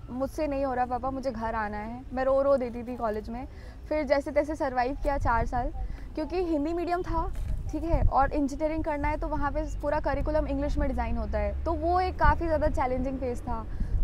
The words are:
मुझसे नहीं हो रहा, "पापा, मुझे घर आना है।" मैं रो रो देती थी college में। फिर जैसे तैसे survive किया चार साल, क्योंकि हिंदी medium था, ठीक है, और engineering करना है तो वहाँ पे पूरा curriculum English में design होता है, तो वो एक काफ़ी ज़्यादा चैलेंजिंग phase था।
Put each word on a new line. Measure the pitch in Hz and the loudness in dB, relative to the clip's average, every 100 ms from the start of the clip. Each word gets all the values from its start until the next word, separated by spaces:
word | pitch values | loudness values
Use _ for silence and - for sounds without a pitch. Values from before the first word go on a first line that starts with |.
| - | -10
मुझसे | 247 269 - 302 | -6 -4 -2 -2
नहीं | 269 | 0
हो | 277 | -2
रहा, | 247 | 0
"पापा, | 247 247 254 | -2 -2 -4
मुझे | 262 262 | -4 -4
घर | 226 226 | -4 -4
आना | 226 208 208 | -2 -4 -4
है।" | 214 247 269 | -8 -10 -6
मैं | 254 | 0
रो | 262 269 | 2 4
रो | 277 277 | 6 4
देती | 247 233 | 2 -6
थी | 226 240 | -8 -4
college | 233 214 208 | -2 -4 -6
में। | 233 269 - - - - | -8 -10 -12 -14 -12 -4
फिर | 302 | -2
जैसे | 269 285 294 | 2 2 2
तैसे | 285 294 | 0 0
survive | 302 294 254 247 285 | 0 0 0 0 0
किया | 294 277 | 0 2
चार | 277 233 233 | 2 2 2
साल, | 247 247 - - - - | 0 -2 -4 -6 -6 -8
क्योंकि | - 294 349 | -6 -2 0
हिंदी | 349 311 294 | 0 2 0
medium | 349 349 349 | 0 0 -2
था, | 339 320 330 - - - - | 0 0 0 -2 -2 -2 -2
ठीक | 302 | -4
है, | 320 294 - | 0 4 6
और | 254 269 | 6 4
engineering | 294 277 277 311 320 | 2 0 0 0 0
करना | 311 294 294 | -2 0 0
है | 302 | 0
तो | 320 | -2
वहाँ | 302 294 | 0 0
पे | 294 302 - | 0 -2 -2
पूरा | 294 294 | 0 0
curriculum | 320 269 285 302 277 | 0 0 2 2 2
English | 277 285 294 | 0 0 2
में | 285 | 2
design | 247 233 233 | 0 0 -2
होता | 214 214 | 0 0
है, | 208 202 | 0 -2
तो | 320 | -2
वो | 320 320 359 | 0 2 2
एक | 370 - | 2 4
काफ़ी | 302 302 330 | 6 6 2
ज़्यादा | 302 302 | 2 2
चैलेंजिंग | - 262 254 262 262 | 2 0 0 -2 -2
phase | 262 247 | -4 -4
था। | - 226 220 - - - | -4 -4 -4 -4 0 4